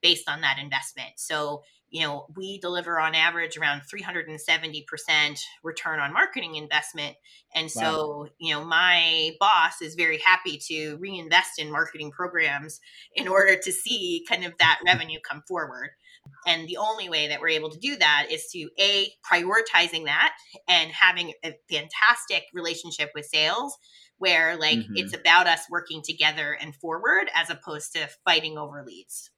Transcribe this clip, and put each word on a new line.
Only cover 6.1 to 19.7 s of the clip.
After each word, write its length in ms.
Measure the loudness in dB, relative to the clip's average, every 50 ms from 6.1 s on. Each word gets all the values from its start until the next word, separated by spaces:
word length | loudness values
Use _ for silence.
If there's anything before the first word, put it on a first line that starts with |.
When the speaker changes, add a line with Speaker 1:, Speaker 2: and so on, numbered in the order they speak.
Speaker 1:
marketing 420 | 2 2 0 0 0 -8 -8 -8 -8
investment. 640 | -10 -6 0 0 0 0 -2 -8 -8 -8 -8 -10 _ _ _ -20 -20 _ _ _
And 160 | -6 -4 -4
so, 100 | -4 -2
Speaker 2:
Wow. 480 | 0 0 0 0 -2 -4 -4 -8 -12 -14 _ _
Speaker 1:
you 160 | -4 -4 -4
know, 100 | -4 -2
my 680 | 2 4 4 6 6 6 6 4 4 2 2 0 -2 0 2
boss 440 | 4 4 6 6 4 2 0 -4
is 120 | -12 -10 -4
very 240 | -2 0 0 0 2
happy 380 | 4 4 4 4 2 -6 -8 -8 -8 -8
to 280 | -6 -6 -6 -6 -8
reinvest 640 | -8 -10 -10 -10 -10 -2 4 4 4 4 4 -6 -8
in 120 | -8 -4
marketing 420 | -2 -2 -2 -2 -4 -12 -12 -12
programs 680 | -6 -6 -6 -2 0 0 2 2 0 -2 -6 -10 -16 -16 _ -20 -20 -20 -20 _ _
in 140 | -6 -2 4
order 280 | 4 6 8 6 6
to 160 | 4 2 -4
see 520 | -4 -4 -4 -4 -4 -4 -2 -2 -4 -4 -2 -4
kind 160 | -4 -4 -4
of 100 | -8 2 _
that 220 | 6 6 6 4 4
revenue 340 | 2 2 2 2 -8 -8 -12
come 220 | -8 -10 -10 -10 _
forward. 440 | -6 -6 -6 -4 -6 -8 -12 -12 -12 _ _ _ _ -20 _ _ -20 -20 -6 0
And 220 | 0 0 0 -2 -8
the 80 | -6
only 320 | -4 -4 -4 -4 -4 -6 -4
way 200 | -2 -2 -2 -2
that 120 | -4 -2
we're 80 | 0 0
able 220 | 0 0 0 -4
to 80 | -10 -8
do 180 | -6 -6 -2
that 300 | 2 4 4 4 4 2 0
is 160 | -4 -6 -6 -10
to, 160 | -10 -12 -12 -12 _ 0
A, 340 | 2 2 4 2 0 -2 -6 _ _ 0
prioritizing 760 | 2 2 2 2 2 2 2 4